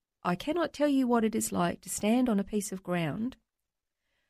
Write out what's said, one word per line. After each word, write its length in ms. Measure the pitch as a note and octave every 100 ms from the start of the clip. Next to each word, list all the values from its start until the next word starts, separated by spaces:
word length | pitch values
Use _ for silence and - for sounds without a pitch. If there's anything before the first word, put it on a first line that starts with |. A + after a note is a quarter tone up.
| _ _
I 120 | - F3+
cannot 360 | - E4 D#4
tell 160 | - D4
you 180 | C4+ B3+
what 200 | A#3+ A3
it 100 | A3
is 160 | A3
like 300 | F#3+ F3 -
to 80 | -
stand 400 | - G#3 A#3+ B3
on 100 | G3+
a 60 | G3
piece 260 | G#3+ G3+
of 120 | F#3
ground, 520 | - F3 D#3+ - A#3 - _ _ _ _ _ _ _ _ _